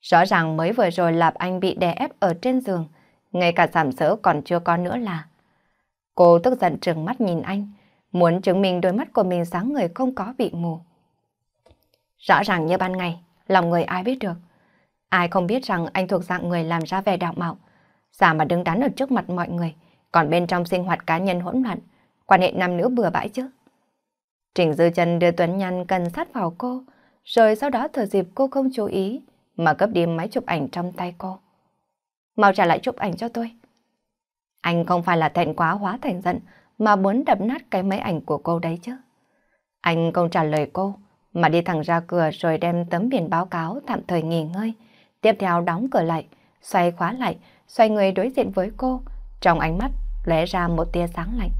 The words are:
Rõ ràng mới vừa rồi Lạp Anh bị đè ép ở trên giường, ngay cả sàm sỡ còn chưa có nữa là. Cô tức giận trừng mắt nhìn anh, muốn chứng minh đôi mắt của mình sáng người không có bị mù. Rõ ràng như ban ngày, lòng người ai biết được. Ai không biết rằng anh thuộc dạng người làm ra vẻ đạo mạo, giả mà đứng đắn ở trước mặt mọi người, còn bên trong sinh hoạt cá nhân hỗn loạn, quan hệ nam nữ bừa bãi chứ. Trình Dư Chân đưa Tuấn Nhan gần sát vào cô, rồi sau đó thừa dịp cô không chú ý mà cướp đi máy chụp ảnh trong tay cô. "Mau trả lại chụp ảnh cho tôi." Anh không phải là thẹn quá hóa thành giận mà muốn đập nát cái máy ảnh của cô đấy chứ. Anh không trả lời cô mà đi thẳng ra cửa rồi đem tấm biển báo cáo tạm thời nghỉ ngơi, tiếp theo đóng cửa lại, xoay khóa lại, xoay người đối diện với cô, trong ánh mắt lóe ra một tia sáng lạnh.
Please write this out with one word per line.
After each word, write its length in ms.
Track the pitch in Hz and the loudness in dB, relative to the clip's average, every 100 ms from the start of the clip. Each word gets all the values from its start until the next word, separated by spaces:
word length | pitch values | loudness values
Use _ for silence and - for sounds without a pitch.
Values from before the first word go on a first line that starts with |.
Rõ 240 | - 170 | 4 4
ràng 320 | 185 196 160 160 | 6 2 2 0
mới 160 | 165 | 0
vừa 180 | 233 190 | 2 0
rồi 220 | 175 170 | 2 2
Lạp 220 | 165 165 | 4 2
Anh 260 | - 180 185 | 2 -6 -2
bị 140 | 185 | -2
đè 180 | - 175 | 0 -2
ép 280 | 165 269 - | 0 -6 -2
ở 140 | 190 | -2
trên 260 | 170 254 254 | 0 0 -2
giường, 280 | 254 180 156 _ _ _ _ | -2 -4 -6 _ _ _ _
ngay 200 | 180 175 | 0 0
cả 140 | 175 160 | 2 2
sàm 260 | 170 147 | 2 0
sỡ 240 | 127 156 151 | 0 0 2
còn 260 | 190 151 | 0 0
chưa 160 | 143 175 | 0 -2
có 180 | 170 170 | 0 -2
nữa 200 | 175 233 | -2 -4
là. 300 | 220 165 156 _ _ _ _ _ _ _ _ | -6 -8 -12 _ _ _ _ _ _ _ _
Cô 240 | - 175 170 | 6 8 8
tức 220 | 170 254 | 4 2
giận 180 | 180 147 | 0 0
trừng 240 | - 160 | -2 -2
mắt 160 | 165 262 | -4 -2
nhìn 220 | 208 165 | -2 -2
anh, 300 | - 202 202 - _ _ _ | -4 -6 -6 -14 _ _ _
muốn 280 | 180 170 175 | 2 4 4
chứng 220 | 190 185 | 2 2
minh 180 | 196 180 | 2 2
đôi 120 | 185 | 0
mắt 200 | 196 320 | 0 -2
của 100 | - | 0
mình 220 | 185 175 | 0 0
sáng 280 | 170 175 226 | -2 -4 -4
người 160 | 294 175 | -2 -2
không 200 | 170 262 | -2 -4
có 200 | 262 196 262 | -4 -10 -4
bị 120 | 226 | -4
mù. 280 | 170 170 160 - _ _ _ _ _ _ _ _ _ _ _ _ _ | -2 -6 -6 -14 _ _ _ _ _ _ _ _ _ _ _ _ _
Rõ 240 | - 165 | 2 2
ràng 240 | 202 180 160 | 4 0 2
như 100 | 175 | 0
ban 160 | 185 | 0
ngày, 280 | 185 180 170 _ _ _ | -2 -4 -6 _ _ _
lòng 240 | 190 170 | 2 4
người 140 | 170 | 2
ai 180 | - 180 | 0 -4
biết 160 | 202 262 | -4 -4
được. 140 | 202 170 - _ _ _ _ _ _ | -4 -8 -14 _ _ _ _ _ _
Ai 200 | 185 175 | 0 2
không 180 | 190 175 | 0 0
biết 180 | 247 | -2
rằng 220 | 262 185 165 | -2 -2 -2
anh 160 | - 185 | -4 -2
thuộc 160 | 190 | -2
dạng 240 | 185 180 175 | -2 -4 -2
người 160 | 175 | -2
làm 180 | 160 170 | -2 -2
ra 180 | 160 190 | -2 -2
vẻ 160 | 196 180 | -2 -2
đạo 160 | 170 170 | -2 -4
mạo, 200 | 170 156 _ _ _ _ _ | -6 -6 _ _ _ _ _
giả 200 | _ 185 | _ 4
mà 120 | 156 | 6
đứng 200 | 151 175 | 2 2
đắn 160 | 170 175 | 2 0
ở 80 | 269 | 0
trước 220 | - 269 | -2 -2
mặt 200 | 233 175 | -2 -2
mọi 180 | 175 175 | -4 -4
người, 260 | 170 170 - _ _ _ | -4 -4 -6 _ _ _
còn 180 | 165 151 | 2 4
bên 160 | 170 175 | 2 2
trong 180 | 180 | -2
sinh 200 | 175 185 | 0 -2
hoạt 220 | 180 170 - | -2 -4 -2
cá 120 | 165 | -2
nhân 220 | 190 180 | 0 -2
hỗn 220 | 175 254 | -2 -2
loạn, 160 | 247 165 - _ _ _ - | -2 -4 -12 _ _ _ 4
quan 140 | 190 | 6
hệ 120 | 180 | 6
nam 240 | 180 180 175 | 2 -2 0
nữ 120 | 214 | 0
bừa 220 | 247 190 | 2 0
bãi 180 | - - | -2 -6
chứ. 200 | 233 262 _ _ _ _ _ _ _ _ _ _ | -8 -10 _ _ _ _ _ _ _ _ _ _
Trình 200 | - 165 | 0 0
Dư 160 | 147 170 | 4 2
Chân 280 | 170 170 170 | 4 0 2
đưa 120 | 175 | 2
Tuấn 280 | 175 170 185 | 2 0 0
Nhan 260 | 190 180 175 | -4 -6 -2
gần 240 | 185 175 | -2 -2
sát 220 | 175 349 | -4 -8
vào 220 | 240 175 170 | -4 -6 -4
cô, 240 | 247 254 262 _ _ _ | -8 -8 -12 _ _ _
rồi 320 | - - 220 220 | -2 4 4 4
sau 140 | 285 | -2
đó 180 | 247 294 | -2 -4
thừa 180 | - 208 | -4 -2
dịp 200 | 196 180 | -2 -2
cô 140 | - 269 | -2 -2
không 220 | 269 269 | 0 -2
chú 100 | 262 | -2
ý 380 | 208 196 190 262 - _ _ - | -4 -2 -4 -6 -12 _ _ -2
mà 180 | 165 | 0
cướp 160 | 156 214 | 2 2
đi 160 | 175 170 | 2 0
máy 220 | 165 160 | -2 -4
chụp 180 | - - | -6 -4
ảnh 220 | 170 135 | -4 -4
trong 240 | 180 180 | -6 -8
tay 220 | 180 180 175 | -8 -10 -8
cô. 200 | 185 190 _ _ _ _ _ _ _ _ _ - | -12 -12 _ _ _ _ _ _ _ _ _ 4
"Mau 160 | 202 | 4
trả 140 | 190 175 | 6 4
lại 120 | 160 | 2
chụp 180 | - - | 0 -4
ảnh 200 | 208 175 | -6 -4
cho 120 | 233 | -6
tôi." 220 | 240 233 - _ _ _ _ _ _ _ _ _ _ | -6 -8 -12 _ _ _ _ _ _ _ _ _ _
Anh 260 | 170 170 170 | -2 -2 2
không 160 | 180 | 0
phải 140 | 175 170 | 2 2
là 120 | 156 | 2
thẹn 260 | - 160 | 0 -2
quá 160 | 156 165 | 0 0
hóa 280 | 196 202 240 | 0 -4 -4
thành 200 | 277 180 | -6 -4
giận 160 | 185 - - _ _ _ | -4 -4 -8 _ _ _
mà 180 | 214 202 | 2 4
muốn 280 | 196 226 | 4 2
đập 160 | 302 202 | 0 0
nát 220 | 208 277 - | 0 -4 -4
cái 120 | 190 | -2
máy 160 | 196 190 | -2 -2
ảnh 220 | - 160 | -2 -6
của 180 | - 147 | -4 -4
cô 200 | - 170 | -2 -2
đấy 200 | 165 170 | -2 -6
chứ. 140 | 233 254 _ _ _ _ _ _ _ _ | -10 -14 _ _ _ _ _ _ _ _
Anh 320 | - 165 165 | -2 0 0
không 180 | 170 170 | 2 0
trả 140 | 175 | 2
lời 260 | 156 151 147 | 0 0 -2
cô 220 | - 196 202 _ _ _ | -4 -4 -6 _ _ _
mà 160 | 170 165 | 0 2
đi 140 | 170 | 2
thẳng 180 | 175 165 | 0 -4
ra 200 | 151 170 | 0 -2
cửa 300 | 170 175 160 | 0 0 0
rồi 260 | 151 170 156 | 0 -2 0
đem 280 | 170 175 170 | 0 -2 -2
tấm 220 | 170 233 | -2 0
biển 220 | 262 160 | -2 0
báo 160 | 165 185 | -2 -2
cáo 340 | 175 165 247 - | -6 -6 -8 -6
tạm 140 | 202 - | -8 -2
thời 160 | 175 | -2
nghỉ 220 | 160 165 | 0 -2
ngơi, 300 | 156 180 220 226 _ _ _ _ | -4 -6 -6 -8 _ _ _ _
tiếp 160 | 220 214 | 0 2
theo 220 | 196 175 | 0 0
đóng 300 | 175 180 262 | 0 -2 -2
cửa 120 | 240 | 0
lại, 240 | 165 165 - _ _ _ | 0 -2 -6 _ _ _
xoay 280 | - 196 175 | -4 0 0
khóa 220 | 175 175 | 0 -4
lại, 260 | 254 226 - - _ _ | -2 -6 -6 -14 _ _
xoay 220 | - 220 | 2 4
người 220 | 214 196 | 4 2
đối 180 | 190 226 | 2 -2
diện 200 | 262 190 | -2 -2
với 200 | 196 196 - | -2 -4 -4
cô, 260 | 262 254 - - - - | -4 -4 -8 -14 -16 -2
trong 200 | 180 165 | 2 2
ánh 180 | 160 170 | 0 -2
mắt 120 | 262 - - - | -4 -4 -6 -4
lóe 220 | - 160 175 | 0 0 0
ra 220 | 185 170 | 0 0
một 160 | 165 170 | 0 -2
tia 140 | 175 170 | -2 -2
sáng 320 | 170 170 240 | -4 -6 -4
lạnh. 120 | 190 - | -2 -2